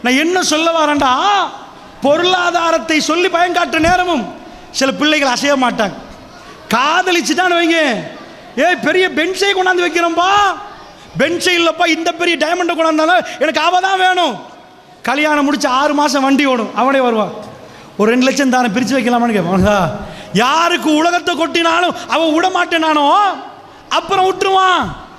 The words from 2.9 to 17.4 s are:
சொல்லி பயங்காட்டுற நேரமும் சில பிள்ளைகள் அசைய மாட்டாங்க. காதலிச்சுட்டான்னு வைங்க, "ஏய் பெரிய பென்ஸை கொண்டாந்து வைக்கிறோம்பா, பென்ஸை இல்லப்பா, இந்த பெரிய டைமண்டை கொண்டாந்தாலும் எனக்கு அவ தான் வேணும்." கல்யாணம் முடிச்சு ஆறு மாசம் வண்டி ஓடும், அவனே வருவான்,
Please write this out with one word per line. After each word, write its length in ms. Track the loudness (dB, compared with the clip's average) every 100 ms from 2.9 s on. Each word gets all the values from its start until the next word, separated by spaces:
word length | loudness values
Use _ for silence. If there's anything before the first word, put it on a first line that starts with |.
| -2
சொல்லி 280 | 0 0 0
பயங்காட்டுற 520 | 2 0 0 -2 0
நேரமும் 540 | 2 2 2 -2 -2 -10 -18 -20 -12
சில 200 | -2 -2
பிள்ளைகள் 380 | 0 0 2 0
அசைய 260 | 0 0 2
மாட்டாங்க. 380 | 0 0 -4 -4 -16 -20 -20 -20 -20 -20 -4
காதலிச்சுட்டான்னு 840 | 0 2 0 2 0 0 0 2 2
வைங்க, 460 | 2 2 0 -2 -6 -14 -20 -20 -12 -2
"ஏய் 240 | 0 2
பெரிய 260 | 0 2 0
பென்ஸை 440 | 0 -4 -2 0
கொண்டாந்து 340 | 0 0 0 0
வைக்கிறோம்பா, 420 | 0 -2 0 2 2 0 -2 -10 -18 -20 -20 -14 -2
பென்ஸை 340 | -2 0 0
இல்லப்பா, 340 | 0 0 0 0
இந்த 240 | 0 -2
பெரிய 260 | -2 -2 0
டைமண்டை 300 | -2 -2 -2
கொண்டாந்தாலும் 580 | 0 0 2 2 2 0 -4
எனக்கு 220 | -2 0
அவ 180 | 2 2
தான் 200 | 0 2
வேணும்." 400 | 2 2 0 -2 -12 -20 -20 -20 -20 -10
கல்யாணம் 420 | -4 -2 0 2
முடிச்சு 260 | 0 0 0
ஆறு 240 | 0 0
மாசம் 300 | 2 0 2
வண்டி 220 | 2 2 2
ஓடும், 300 | 0 -2 -2
அவனே 240 | 0 2
வருவான், 340 | 2 0 -2 -6